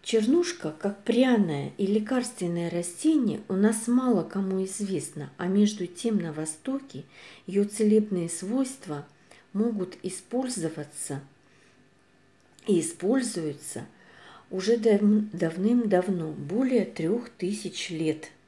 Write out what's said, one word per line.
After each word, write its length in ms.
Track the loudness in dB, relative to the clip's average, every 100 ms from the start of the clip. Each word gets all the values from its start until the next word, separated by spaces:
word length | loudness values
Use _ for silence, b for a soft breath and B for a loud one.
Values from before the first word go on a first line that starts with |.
Чернушка, 680 | 2 2 4 2 2 -4 -6
как 320 | -4 -4 -4
пряное 680 | 0 4 6 6 4 0 -6 -2
и 80 | 0
лекарственное 840 | 0 0 -2 -2 -6 -4 -2 -2
растение, 720 | -4 -6 -2 2 2 2 -2 -4
у 60 | 2
нас 340 | 4 2 2
мало 340 | 2 4 2
кому 400 | 0 -4 -2 -2
известна, 680 | -4 -4 -4 -4 -6 -12 -12 -6
а 120 | 0
между 380 | 4 4 2 -8
тем 320 | -4 0 0
на 120 | -2
Востоке 720 | -6 -6 -6 -6 -6 -8 -16 -16 B B B -2
её 200 | 0 0
целебные 640 | 2 4 4 4 -2 -4
свойства 760 | -6 -4 -2 -2 -6 -8 -10 -10 b b b b
могут 460 | -2 -2 -2 -6 -8
использоваться 1160 | -10 -10 -6 -4 -4 -4 -6 -6 -12 -12 -8 -8 -10 _ b b b b _ _ _ _ _ _ _ _ 0
и 120 | 0
используются 1040 | 0 -4 0 0 0 -4 -6 -8 -10 -12 -12 B B B B B B
уже 280 | -4 2 4
дав-, 520 | 6 6 6 4 2
давным-давно, 1000 | -2 -2 0 2 2 4 2 2 -2 -4
более 540 | -8 -4 -2 2 2 0
трёх 440 | -4 -2 -2 -4
тысяч 600 | _ -6 -6 -8 -10 -8
лет. 420 | -2 -2 -2 -8 -20